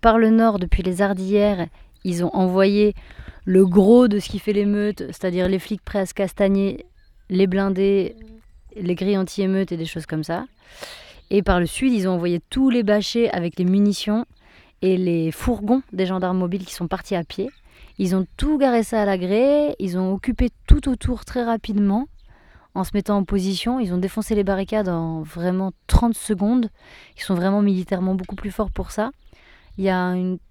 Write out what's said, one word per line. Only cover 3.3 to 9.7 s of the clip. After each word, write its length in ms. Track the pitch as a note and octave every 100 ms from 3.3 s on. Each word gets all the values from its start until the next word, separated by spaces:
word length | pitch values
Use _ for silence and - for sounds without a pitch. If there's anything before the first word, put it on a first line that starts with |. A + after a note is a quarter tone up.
| - -
le 200 | F#3 F#3+
gros 420 | F3+ F#3+ A#3+ B3
de 120 | G#3
ce 100 | -
qui 100 | G3+
fait 120 | -
l'émeute, 520 | G3+ G3+ G3+ G#3 G3+ -
c'est-à-dire 400 | - F#3 F3+ F3+
les 120 | F#3+
flics 240 | - G#3
prêts 160 | - G#3
à 60 | F#3
se 80 |
castagner, 720 | - F#3+ - G3 G3 G3 - - _ _ _ _
les 160 | F#3 F#3+
blindés, 720 | F#3+ G3 F#3+ G3 G3 F3+ - - A3+ _ - - G#3+
les 200 | F3+ F3+
grilles 220 | F#3+ G3
anti-émeute 540 | F#3+ - F#3+ F#3+ F#3+